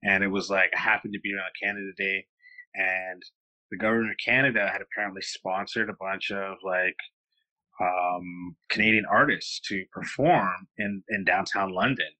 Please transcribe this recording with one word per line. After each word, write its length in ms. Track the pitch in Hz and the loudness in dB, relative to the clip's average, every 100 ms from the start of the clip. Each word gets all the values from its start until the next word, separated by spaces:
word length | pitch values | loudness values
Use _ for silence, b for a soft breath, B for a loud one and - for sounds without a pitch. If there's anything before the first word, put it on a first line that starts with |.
And 200 | 101 98 | 4 4
it 40 | 98 | 4
was 220 | 98 90 | 0 0
like, 220 | 98 92 - | 2 2 2
I 40 | |
happened 340 | 110 107 110 | 2 0 0
to 60 | 101 | -8
be 140 | 101 | -6
around 180 | 98 92 - | -6 -6 -6
Canada 300 | 101 101 98 95 | -4 -4 -6 -6
Day, 280 | 98 98 92 _ B B B - | -2 -2 -6 _ B B B -2
and 460 | 95 92 92 92 90 _ _ _ _ | 0 0 -4 -12 -16 _ _ _ _
the 60 | 101 | -4
government 340 | 107 113 113 | 0 2 0
of 60 | 98 | -4
Canada 460 | - 120 139 113 101 | 0 2 4 2 0
had 100 | 95 | -2
apparently 400 | 98 - 104 98 | -8 -6 -6 -6
sponsored 680 | 95 - 98 92 101 - 107 | -10 -8 -4 -4 -2 -4 -4
a 40 | 101 | -4
bunch 320 | 95 95 - | -6 -6 -4
of, 260 | 101 98 95 | -4 -6 -6
like, 320 | 95 92 90 90 - _ _ _ _ _ _ - | -2 0 0 -2 -12 _ _ _ _ _ _ -2
um, 720 | 92 90 90 90 90 90 90 - _ | 0 2 0 0 -4 -10 -10 -12 _
Canadian 360 | - 110 110 98 | 2 4 4 4
artists 540 | 104 147 - - - - | 6 6 4 -4 -10 -6
to 180 | 98 95 | -6 -6
perform 760 | - 85 - 143 175 98 92 95 - | -10 -10 0 4 4 4 -4 -8 -6
in, 260 | 104 101 92 | -4 -4 -4
in 140 | 107 92 | -4 2
downtown 480 | 92 95 104 98 | 2 0 -2 -2
London. 360 | 92 120 127 90 | 2 0 2 -2